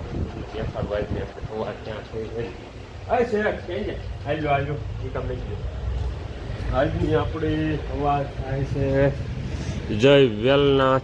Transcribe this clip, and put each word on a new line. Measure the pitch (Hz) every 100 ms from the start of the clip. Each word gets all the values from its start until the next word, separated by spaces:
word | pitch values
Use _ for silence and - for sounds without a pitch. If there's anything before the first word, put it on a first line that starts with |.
| - - - - -
દેખાડું | 107 113 113 - 104
આજને | 104 -
આપણે | - - - 110
હવા | 110 104
ક્યાં | - 107 101
થઈ | 110
છે. | 110 110 110 - - - - - -
આ | 247
શેઠ, | 233
ક્યાં | 208 208 -
છે? | - 185 208 - - -
હાલો, | - 156 147
હાલો, | 143 143 147 - - 131
ઈ |
કામ | 131 127
નહીં | -
કર્યું. | - - - - - - - - - - - - - 127
આજની | 156 160 170
આપણે | 160 151 160 156 156 156
હવા | 147 139 135 143 143
થાય | 139 - 131 135
છે | 135 143 139 135 139 - - - - - - - - 107
જય | 123 143 135
વેલનાથ | 104 117 139 143 135 131 131